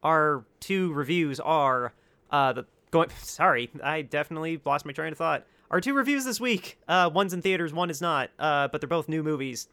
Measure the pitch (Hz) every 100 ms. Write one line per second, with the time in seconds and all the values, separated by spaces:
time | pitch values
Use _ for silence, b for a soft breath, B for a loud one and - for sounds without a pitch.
0 | 151 160 151 139 - _ - 190 185 147
1 | 135 175 151 127 - 160 135 127 123 b
2 | b b _ 143 135 123 - _ _ 165
3 | 165 - - - 180 127 120 - 139 156
4 | 131 147 147 160 160 160 139 143 147 139
5 | 160 151 165 147 - b b 180 233 277
6 | 262 285 262 220 247 202 - - - 180
7 | 175 170 196 175 190 185 165 165 175 147
8 | 170 147 127 - 156 143 139 147 143 170
9 | 156 156 151 147 135 117 -